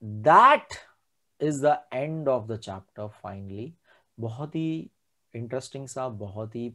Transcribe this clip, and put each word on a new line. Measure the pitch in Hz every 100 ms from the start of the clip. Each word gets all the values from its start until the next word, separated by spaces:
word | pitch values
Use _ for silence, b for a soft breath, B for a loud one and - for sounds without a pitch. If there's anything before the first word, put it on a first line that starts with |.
that | 107 107 107 180 254 285 - - - _ _ _ _ _
is | 151
the | 143 147 147 -
end | 127 151 160
of | 139 127 107
the | 110
chapter | 104 95 - - 104 - 95
finally। | 98 98 98 127 170 b b b -
बहुत | 113 117 147
ही | 160 160 160 - _ _ _ _
इंटरेस्टिंग | 117 120 127 131 139 135
सा, | 135 131
बहुत | 107 101 101 110
ही | 117 120